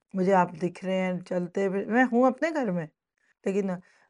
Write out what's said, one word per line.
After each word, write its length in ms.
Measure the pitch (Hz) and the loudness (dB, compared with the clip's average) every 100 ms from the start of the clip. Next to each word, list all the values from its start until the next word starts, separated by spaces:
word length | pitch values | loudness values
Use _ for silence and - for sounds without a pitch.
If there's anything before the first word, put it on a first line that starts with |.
| _ 190 | _ -2
मुझे 160 | 185 | 4
आप 220 | 190 175 160 | 4 4 0
दिख 280 | 175 175 185 | -6 -4 -4
रहे 100 | 185 | -2
हैं 260 | 185 180 | -2 -4
चलते 440 | 180 180 175 196 196 | -4 -6 -4 -2 -2
हुए, 200 | 190 202 | -2 0
मैं 180 | 226 | 2
हूँ 240 | 254 233 254 | 2 4 2
अपने 240 | 254 320 | 2 -2
घर 200 | 311 240 | -2 -2
में। 180 | 175 156 _ _ _ _ _ - | -2 -6 _ _ _ _ _ -4
लेकिन 320 | 196 196 180 - _ _ | -2 -2 -4 -10 _ _